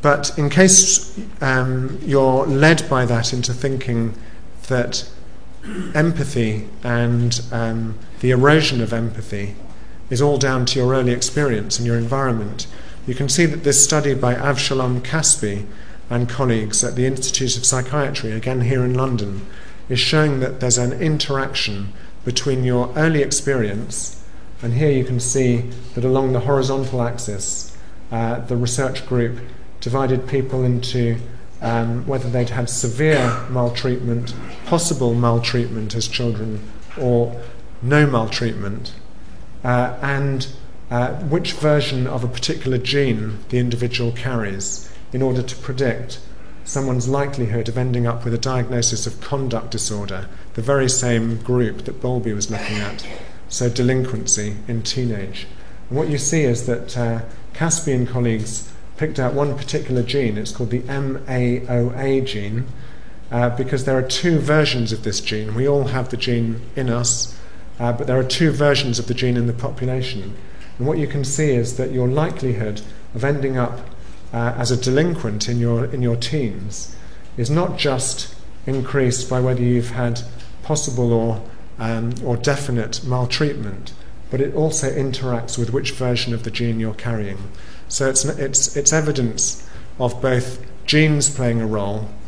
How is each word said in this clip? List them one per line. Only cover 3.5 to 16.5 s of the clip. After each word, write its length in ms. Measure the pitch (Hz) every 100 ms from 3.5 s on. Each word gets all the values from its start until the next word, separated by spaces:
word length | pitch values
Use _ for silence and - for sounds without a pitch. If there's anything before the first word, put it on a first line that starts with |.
thinking 640 | 123 143 131 127 117 117 107 - - - - -
that 380 | 127 - - - - - - - - - 180 175
empathy 760 | 151 160 165 139 127 113 107 107 -
and, 560 | 123 117 120 120 120 120 120
um, 460 | 120 117 113 113 107 - -
the 100 | 127
erosion 500 | 127 139 156 143 127
of 140 | 110
empathy 640 | 113 117 110 107 104 101 104 - - - - -
is 140 | 127
all 160 | 147 139
down 260 | 135 131
to 140 | 123 131
your 160 | 123
early 180 | 131 123
experience 680 | 120 - - 147 110 104 -
and 80 | 120
your 120 | 117
environment, 680 | 117 135 135 113 101 101 - - - - -
you 80 |
can 140 | 123 139
see 160 | -
that 180 | 165 147
this 220 | 143 135
study 300 | - 156 143
by 200 | 127 123
Avshalom 680 | 120 139 131 - 135 127 123
Caspi 640 | - 160 151 - 107 101 104 - - - -
and 220 | 120 120
colleagues 520 | - 131